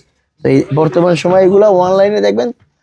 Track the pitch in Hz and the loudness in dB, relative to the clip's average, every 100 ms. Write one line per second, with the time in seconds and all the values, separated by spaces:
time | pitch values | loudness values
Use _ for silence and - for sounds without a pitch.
0 | - _ _ _ 135 135 - 143 156 170 | -16 _ _ _ -2 0 0 -2 -2 0
1 | 180 170 175 185 185 196 214 185 180 190 | 0 0 0 2 2 2 2 2 0 0
2 | 202 208 202 208 240 - _ _ | 0 0 -2 -2 -4 -8 _ _